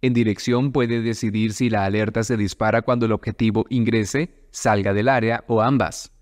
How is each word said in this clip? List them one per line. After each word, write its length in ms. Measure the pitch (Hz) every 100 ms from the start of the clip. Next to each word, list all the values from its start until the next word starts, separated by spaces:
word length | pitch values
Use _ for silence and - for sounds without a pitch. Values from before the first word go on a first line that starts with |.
En 100 | 131
dirección 580 | 120 110 98 - 120 139
puede 300 | 135 120 117
decidir 520 | 113 113 113 107 110
si 180 | 107 123
la 120 | 110
alerta 400 | 98 104 107 110
se 140 | 110 117
dispara 460 | 101 - 110 113
cuando 240 | 117 123 113
el 40 |
objetivo 540 | 107 - 104 110 107 -
ingrese, 760 | 127 113 113 104 135 170 - -
salga 420 | - - 104 101
del 160 | 98 113
área 340 | 131 110 113 -
o 140 | 113
ambas. 500 | 110 135 87 - - _